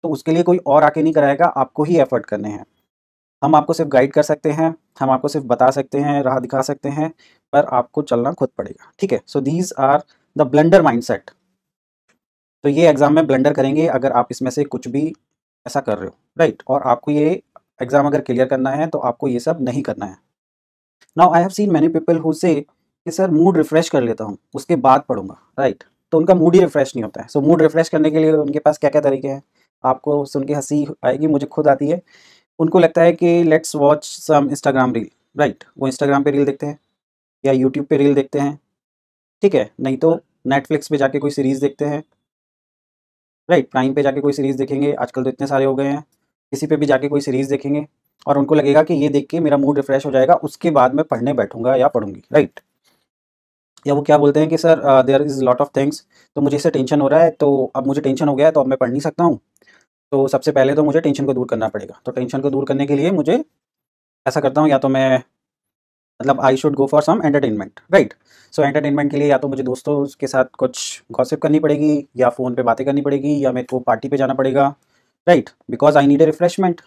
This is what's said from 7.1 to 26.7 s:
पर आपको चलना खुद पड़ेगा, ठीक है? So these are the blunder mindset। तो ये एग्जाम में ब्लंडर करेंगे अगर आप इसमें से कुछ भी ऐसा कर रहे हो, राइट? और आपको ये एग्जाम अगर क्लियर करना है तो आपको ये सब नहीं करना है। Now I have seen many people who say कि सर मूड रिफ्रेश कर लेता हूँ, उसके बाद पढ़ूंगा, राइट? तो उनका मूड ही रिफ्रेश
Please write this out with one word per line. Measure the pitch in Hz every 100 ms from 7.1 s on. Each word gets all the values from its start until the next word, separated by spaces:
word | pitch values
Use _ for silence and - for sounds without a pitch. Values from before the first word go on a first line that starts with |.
| - _ _ _
पर | 143 143
आपको | 131 123 -
चलना | 143 120 127
खुद | 175 135 -
पड़ेगा, | - - - _
ठीक | 196
है? | 120 -
So | 143
these | 131 160 185 -
are | 135 143 - _ _ -
the | 139
blunder | 143 165 190
mindset। | 151 120 123 104 - _ _ _ _ _ _ _ _ _ _ _ _ _
तो | 143
ये | 143 170
एग्जाम | 139 143
में | 156 151
ब्लंडर | 131 143
करेंगे | 143 135 151 165
अगर | 131 135
आप | - -
इसमें | - 131
से | 120
कुछ | 143 123 123
भी | 135 156 156 _ _ _ _ -
ऐसा | 143
कर | 123 104
रहे | 98
हो, | _ _ -
राइट? | 160 - -
और | 135
आपको | 131 120 -
ये | 147 151 190 _ _ _ _
एग्जाम | 120 143 143
अगर | 143
क्लियर | - 123 131
करना | 135 131
है | 139 160
तो | 151
आपको | 127 - 139
ये | 120
सब | 156 170
नहीं | 127 123
करना | - 107 101
है। | - _ _ _ _ _ _ _ _ _ -
Now | 175
I | 170
have | 185
seen | 185 208
many | 160 160
people | 165 160 165
who | 156 156
say | 180 147 147 _ _ _ -
कि |
सर | 160 190
मूड | 156 175 160
रिफ्रेश | 156 156 170
कर | 147
लेता | 120 110
हूँ, | 107 98 _ 107
उसके | - 165
बाद | 110 131 -
पढ़ूंगा, | 117 95 - _ -
राइट? | 175 - - _ _
तो | 160
उनका | 165 180
मूड | 160 180
ही |
रिफ्रेश | 175